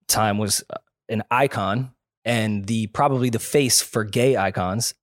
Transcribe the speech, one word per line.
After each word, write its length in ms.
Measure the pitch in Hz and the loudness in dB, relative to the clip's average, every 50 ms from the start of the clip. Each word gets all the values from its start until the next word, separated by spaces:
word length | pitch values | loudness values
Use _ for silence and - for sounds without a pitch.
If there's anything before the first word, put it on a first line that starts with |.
| _ - | _ -2
time 300 | - 113 110 107 101 104 | 0 2 2 2 2 0
was, 260 | 107 98 - - - - | 0 -2 -2 -4 -6 -8
uh, 80 | - - _ _ _ _ _ - | -14 -16 _ _ _ _ _ -6
an 140 | 110 107 - - | -6 -6 -2 0
icon 600 | 120 127 143 135 - 113 98 95 104 123 131 127 - _ _ _ _ _ - | 2 2 2 2 0 -2 -2 -2 -2 -2 -4 -6 -10 _ _ _ _ _ -4
and 420 | 117 120 113 110 107 104 101 98 | -2 0 0 0 0 -2 -2 -2
the, 220 | 107 113 113 107 101 | -2 -2 -2 -4 -2
probably 420 | - - 143 147 135 127 127 123 | 0 0 2 2 2 2 0 0
the 80 | 117 107 | 0 -2
face 420 | - - - 147 139 117 - - | -2 0 2 2 4 4 2 0
for 220 | - - - 117 | 0 -2 -2 -4
gay 340 | 107 101 - 123 120 135 127 | -2 -2 0 2 4 4 4
icons. 560 | 101 98 95 - - 90 92 98 117 - - - _ | 2 0 0 -2 -2 -2 -2 -2 -2 -4 -4 -6 _